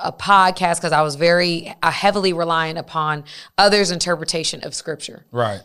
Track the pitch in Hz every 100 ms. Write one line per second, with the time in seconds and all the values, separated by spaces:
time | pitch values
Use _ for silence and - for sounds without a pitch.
0 | - - 185 202 185 185 180 170 170 151
1 | 156 139 170 175 175 170 - - 165 -
2 | 196 202 190 170 170 165 160 165 - 160
3 | 156 147 147 - - - 202 202 190 175
4 | 175 165 160 165 156 160 151 - - 147
5 | - - _ 120 110 98